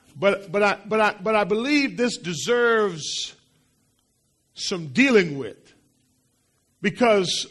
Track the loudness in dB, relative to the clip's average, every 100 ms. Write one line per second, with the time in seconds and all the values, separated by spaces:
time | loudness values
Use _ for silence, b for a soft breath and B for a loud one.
0 | b -2 0 0 -2 0 0 0 -2 0
1 | 0 0 -2 0 0 -2 0 0 0 -2
2 | -2 -2 -8 -6 -2 2 2 2 0 -4
3 | -8 -8 -10 -14 _ _ _ _ _ _
4 | _ _ _ _ _ -12 -8 -8 -4 2
5 | 4 6 4 -2 -10 -14 _ _ _ _
6 | _ _ _ _ _ _ _ _ -6 0
7 | 2 4 2 -4 -6